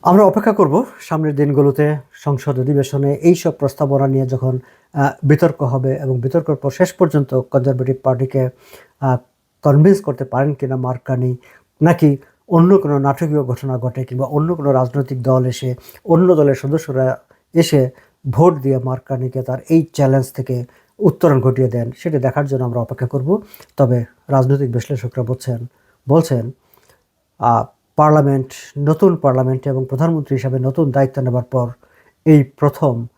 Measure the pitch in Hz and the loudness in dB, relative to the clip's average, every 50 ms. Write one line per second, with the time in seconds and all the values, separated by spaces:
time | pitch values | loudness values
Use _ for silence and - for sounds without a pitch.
0 | - - 180 202 214 185 - - - - 202 208 185 147 139 190 269 - - - | 2 4 4 6 6 4 2 2 0 0 2 2 2 2 2 0 -2 -4 -10 -20
1 | - - 170 156 156 151 147 139 147 143 143 135 143 143 135 143 151 147 151 147 | -10 -6 -6 -4 -2 -2 0 0 0 0 2 2 2 2 2 2 0 -2 -2 -4
2 | - _ _ - - 147 143 123 - 147 139 127 127 135 147 139 135 - - 139 | -8 _ _ -8 -4 -4 -4 -2 -2 -4 -4 -2 -2 0 0 0 0 -2 -4 -2
3 | 139 139 143 143 151 170 180 175 - 170 151 - 147 135 - - 151 135 139 139 | -2 -2 -2 2 2 2 2 2 0 -4 -4 -2 -4 -4 -2 -2 -2 0 0 0
4 | 139 135 135 135 135 123 131 127 127 131 127 131 - _ _ _ _ _ _ 151 | 0 2 0 0 -2 -2 -4 -4 -2 -2 -4 -4 -8 _ _ _ _ _ _ -2
5 | 139 139 135 - - 135 151 147 175 160 147 - 143 127 123 135 127 135 135 151 | 0 0 -2 -2 -2 -2 0 2 0 -2 -2 -2 -6 -4 -4 -2 -2 -4 -4 -4
6 | 151 131 131 123 117 135 - 170 156 - 151 131 - 139 - - 185 175 - _ | -4 -4 -4 -4 -4 -2 -4 -4 -2 -2 -6 -4 -4 -8 -2 -2 -2 -2 0 _
7 | 185 160 147 151 139 - 131 131 127 _ - 139 123 139 135 123 127 123 131 131 | -2 0 2 0 -2 0 -2 -4 -4 _ -2 0 0 0 -2 -2 -2 -4 -4 -2
8 | _ 131 131 120 131 131 - 135 127 127 - _ _ _ - - - _ _ _ | _ -2 0 0 -2 -4 -2 -2 -2 -2 -6 _ _ _ -20 -20 -20 _ _ _
9 | 139 131 127 127 _ _ _ _ _ _ _ _ - 151 143 143 156 190 196 196 | -2 0 0 -2 _ _ _ _ _ _ _ _ 0 4 4 6 6 6 4 4
10 | - - 131 - 135 - - 127 139 147 143 135 - 127 131 131 127 127 127 123 | 0 -6 -6 -6 -8 -6 -2 -2 -2 -2 -2 -4 -6 -6 -4 -4 -4 -4 -6 -6
11 | _ - 131 123 123 123 123 123 _ _ _ _ _ _ _ _ 151 170 165 170 | _ -4 -4 -2 -2 -2 -4 -6 _ _ _ _ _ _ _ _ 2 2 2 4
12 | - 151 139 135 - _ _ _ _ - 175 165 170 180 196 190 196 151 147 139 | 2 2 2 0 -6 _ _ _ _ 0 2 4 6 6 6 4 4 2 -2 0
13 | 135 139 135 - 170 156 151 147 139 123 123 - - 135 127 123 117 127 - 135 | 0 0 0 -2 -2 -2 -2 -2 -2 -2 -4 -6 -4 -6 -6 -4 -4 -6 -6 -6
14 | 131 - 127 123 135 131 147 147 156 165 175 160 143 143 135 127 127 120 - 143 | -10 -8 -6 -6 -6 -2 -2 -2 -2 -2 -4 -2 0 2 2 2 0 0 -2 -4
15 | 135 131 135 127 117 131 131 131 127 127 120 - - 127 127 - - - - - | -4 -4 -6 -4 0 0 2 2 2 0 -4 -4 -6 -6 -6 -8 -12 -20 -20 -20
16 | _ - 170 165 180 180 180 151 147 143 135 - - 139 147 160 - - 135 131 | _ 2 2 4 6 4 4 4 4 2 2 0 -2 -4 -4 -4 -4 -4 -2 0
17 | 131 131 127 - _ _ _ _ _ _ - 165 165 - - 143 131 127 - - | 0 0 -2 -4 _ _ _ _ _ _ 0 0 0 2 2 2 2 0 -4 -12
18 | _ _ _ _ _ 139 117 104 165 180 175 147 131 139 135 131 120 127 127 123 | _ _ _ _ _ -6 0 4 4 4 4 2 -2 -2 -2 -2 -2 -4 -6 -8
19 | _ _ 139 123 127 127 - 135 127 127 127 131 - - 165 165 156 156 _ - | _ _ -8 -6 -6 -6 -6 -8 -6 -6 -6 -8 -2 0 2 2 2 0 _ 0
20 | 143 131 131 135 127 - - - 123 - 131 123 120 - _ _ _ _ _ _ | 2 2 2 2 0 -2 -6 -10 -6 -6 -6 -6 -6 -10 _ _ _ _ _ _
21 | 208 180 - - - 165 143 131 113 131 127 127 131 120 113 120 117 117 120 _ | 0 0 2 4 2 4 4 4 2 0 0 2 0 0 0 -4 -6 -6 -8 _
22 | - 175 156 139 123 131 - 143 147 139 135 131 127 123 117 123 117 - - - | -8 -4 -4 -2 -2 -2 -2 -2 -4 -2 -4 -4 -4 -4 -4 -4 -6 -6 -6 -8
23 | 127 120 - 135 127 147 190 220 214 - - _ - _ _ - 139 117 127 123 | -6 -4 -4 -4 -2 -2 -2 -2 -4 -12 -20 _ -20 _ _ 0 2 2 2 0
24 | 120 - _ _ _ - 139 135 131 127 139 139 139 123 117 123 - - 143 120 | -2 -6 _ _ _ -2 0 2 2 2 2 0 0 -2 -4 -4 -4 -4 -8 -6
25 | - 120 _ - 123 113 127 - - - 123 117 120 123 _ _ _ _ _ _ | -6 -8 _ -6 -6 -6 -6 -8 -6 -8 -8 -6 -8 -14 _ _ _ _ _ _
26 | _ 127 139 165 160 - 139 120 117 120 - _ _ _ _ _ _ _ _ _ | _ 0 2 2 2 2 -2 -4 -4 -6 -10 _ _ _ _ _ _ _ _ _
27 | _ _ _ _ _ _ _ _ - 120 117 113 110 - _ _ _ _ _ - | _ _ _ _ _ _ _ _ 0 2 2 2 -2 -4 _ _ _ _ _ 2
28 | 151 151 151 156 143 143 139 135 131 131 - - - - _ 143 143 147 156 156 | 4 4 4 4 4 2 0 -2 -4 -6 -12 -20 -20 -16 _ -4 -2 -2 0 2
29 | 208 190 175 165 - 139 127 127 131 131 131 127 - 143 135 131 131 131 135 131 | 2 2 2 2 0 0 0 2 0 0 -2 -4 -4 -4 -4 -4 -4 -4 -4 -2
30 | 156 170 165 156 143 - 135 131 113 131 127 135 127 135 135 - 160 139 120 139 | 0 0 0 -2 -2 -4 -4 -4 -2 -4 -4 -2 -2 -2 -2 0 -2 0 2 0
31 | 135 131 135 143 127 123 120 127 120 _ - 127 120 120 123 _ _ _ _ _ | 0 0 -2 -4 -4 -2 -2 -4 -4 _ -4 -4 -4 -4 -8 _ _ _ _ _
32 | _ _ _ _ _ 160 156 147 135 - _ _ - 147 - - - 143 120 117 | _ _ _ _ _ 4 4 4 4 2 _ _ -2 -2 0 0 -2 -2 -2 -2
33 | 117 120 _ | -8 -10 _